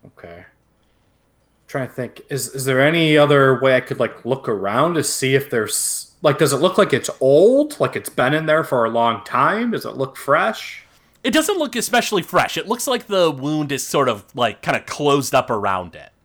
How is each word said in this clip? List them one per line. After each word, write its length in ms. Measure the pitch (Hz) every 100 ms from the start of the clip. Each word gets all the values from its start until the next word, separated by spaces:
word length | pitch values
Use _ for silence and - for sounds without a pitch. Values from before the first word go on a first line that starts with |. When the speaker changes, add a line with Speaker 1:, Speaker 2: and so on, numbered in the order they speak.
| -
Speaker 1:
Okay. 400 | _ 85 85 87 _ _ _ _ _ _ _ _ _ _ _ _
Trying 200 | 139 127
to 60 |
think, 280 | - 120 - -
is, 200 | 139 -
is 160 | 139
there 160 | 131 131
any 360 | 143 165 160 151
other 440 | 147 143 135 127
way 160 | 131 127
I 40 |
could, 200 | - 135
like, 240 | 117 -
look 240 | 117 135 -
around 460 | 104 95 113 160
to 100 | 165
see 300 | - - 131 135
if 140 | 135
there's, 640 | 120 104 - - - - _
like, 160 | 156 143
does 140 | 151
it 60 | 131
look 200 | 175 185
like 140 | 185
it's 180 | 123 - -
old? 580 | 135 143 196 269 294 -
Like 160 | 127
it's 140 | - -
been 260 | - 127
in 120 | 151 160
there 180 | 156
for 200 | 151 131
a 60 | 113
long 320 | 117 117 110
time? 480 | - 123 147 202 240
Does 120 | 180
it 120 | 113 120
look 200 | 131 -
fresh? 680 | - 151 202 220 - - _ _ _ _
Speaker 2:
It 80 | 254
doesn't 260 | 311 311 392
look 160 | 285
especially 480 | 240 - 240 226 202
fresh. 340 | 165 175 120 -
It 120 | 175
looks 180 | 240 -
like 220 | 247 -
the 240 | 196 170
wound 400 | 139 139 151 147
is 120 | 135
sort 240 | - 156 131
of, 160 | 104 -
like, 280 | 131 117 104
kinda 180 | - 127
closed 520 | - - 147 143 131
up 160 | 131 -
around 460 | 113 101 92 90 78
it. 140 | 71 _